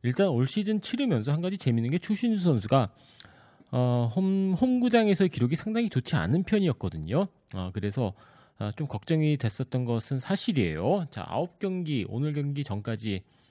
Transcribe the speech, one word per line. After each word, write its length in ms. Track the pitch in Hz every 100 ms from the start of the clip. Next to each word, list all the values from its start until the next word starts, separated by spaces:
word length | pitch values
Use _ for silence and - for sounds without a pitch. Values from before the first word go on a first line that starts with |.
일단 240 | 120 127 196
올 200 | 120 131
시즌 340 | 214 208 214
치르면서 500 | - 240 269 127 113
한 100 | 151
가지 160 | 180 190
재밌는 320 | - 117 117
게 80 | 170
추신수 460 | - 208 240 214
선수가, 500 | 180 123 98 135 107 - - - - - - - _
어, 400 | 127 123 123 117 113
홈, 380 | 190 190 190
홈구장에서의 760 | 180 254 254 247 233 214 185 185
기록이 260 | - 123 160
상당히 340 | 220 220 233
좋지 260 | 131 - 156
않은 280 | 85 160
편이었거든요. 840 | 185 214 180 - 92 80 78 135 196 _ _ 95
어, 160 | 92
그래서, 400 | 95 101 131 107 98 - - _ -
아, 140 | 104
좀 160 | - 147
걱정이 500 | 110 - 160 151 143
됐었던 460 | 113 - 120 127
것은 360 | 120 117 - 135
사실이에요. 880 | - 196 - 156 90 78 104 196 160
자, 160 | - -
아홉 320 | 117 180 -
경기, 460 | 196 185 160 135 92
오늘 260 | 117 151
경기 300 | 147 143 143
전까지, 600 | 143 101 110 107 107 95 - _ _